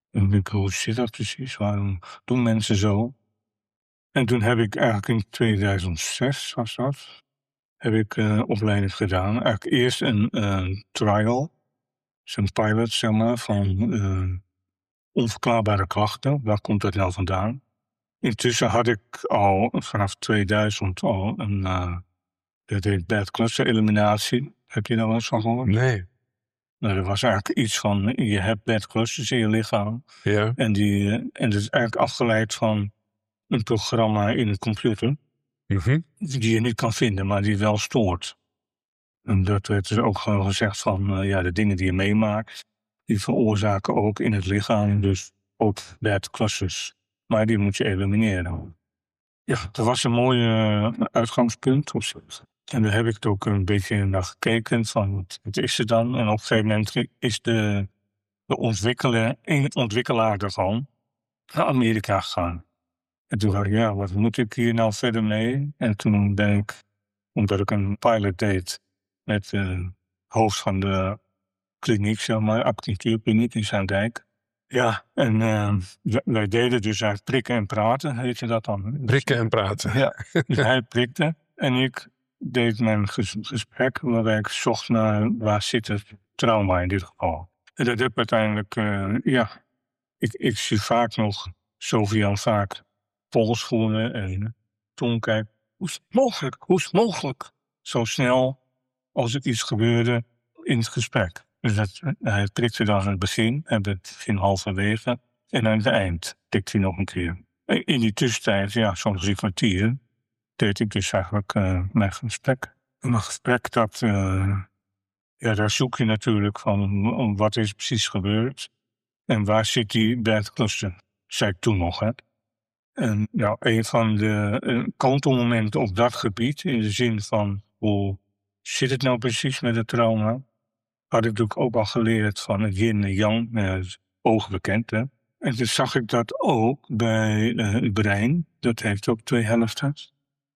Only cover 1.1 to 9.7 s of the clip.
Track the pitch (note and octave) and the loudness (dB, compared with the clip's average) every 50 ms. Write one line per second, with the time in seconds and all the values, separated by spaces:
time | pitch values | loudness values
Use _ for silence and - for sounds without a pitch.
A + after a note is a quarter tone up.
1.1 | - - A2+ - - - C3 B2+ - - G#2 G#2 G#2 G2+ G2+ G2+ F#2+ F2 - - | -4 -6 -8 -8 -6 -8 -10 -10 -6 -4 -2 -2 -2 -2 -2 -2 -4 -6 -8 -14
2.1 | - - - - B2 B2+ A#2+ A#2 A2+ A2 G#2+ - A2+ G2 G2+ G#2+ G2+ G2+ A#2 B2 | -20 -10 -4 0 0 2 2 2 2 2 2 2 2 2 2 2 2 2 -2 -4
3.1 | C3+ _ _ _ _ _ _ _ _ _ _ _ _ _ _ _ _ _ _ _ | -6 _ _ _ _ _ _ _ _ _ _ _ _ _ _ _ _ _ _ _
4.1 | - C#3+ C3 G#2+ B2+ A#2+ G#2+ A2+ A#2 A2 A2+ G2+ - - - A#2+ A2 G2+ - - | -2 0 2 2 2 2 4 2 4 2 2 0 0 0 2 2 2 0 0 0
5.1 | A#2 A2+ G2+ - - - A#2+ A2+ G#2+ G2 G#2 G2+ G2 F#2+ F2 F#2 E2+ D#2+ - - | 0 0 -2 -4 -2 0 2 2 2 2 2 2 0 0 0 -2 -4 -4 -6 -6
6.1 | - - B2 C3 C#3 - - - - - A#2 A2 - - A#2+ C#3 C#3+ - - - | -4 -2 -2 -2 -2 -4 -6 -8 -6 -6 -6 -6 -4 -4 -2 -2 -4 -6 -10 -20
7.1 | - - _ _ _ _ _ _ _ _ _ _ _ - - A#2+ A2 A2 G#2 - | -20 -20 _ _ _ _ _ _ _ _ _ _ _ -6 -2 2 2 2 2 0
8.1 | - - G#2+ G#2+ G#2+ G#2+ - - A#2+ G2+ G#2+ G#2+ G#2 G2+ G2+ F#2+ - - G#2+ F#2 | -2 0 0 2 2 2 0 0 -2 0 0 0 2 2 0 -2 -2 -2 -2 0
9.1 | F#2+ F#2 F2+ G2+ G#2+ A#2+ - B2+ A2+ G2 - - | 0 0 0 0 -2 0 0 0 -2 -2 -2 0